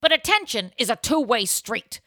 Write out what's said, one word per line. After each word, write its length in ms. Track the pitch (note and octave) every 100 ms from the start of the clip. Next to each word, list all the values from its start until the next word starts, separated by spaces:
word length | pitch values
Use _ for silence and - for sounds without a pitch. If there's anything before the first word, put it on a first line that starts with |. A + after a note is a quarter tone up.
But 100 | D#4
attention 600 | D#4 - G#4 G4 A3 F#3 -
is 120 | A3+
a 60 | A3+
two-way 480 | - D#4 A#3+ A#3 F#3+
street. 540 | - - G#3+ - -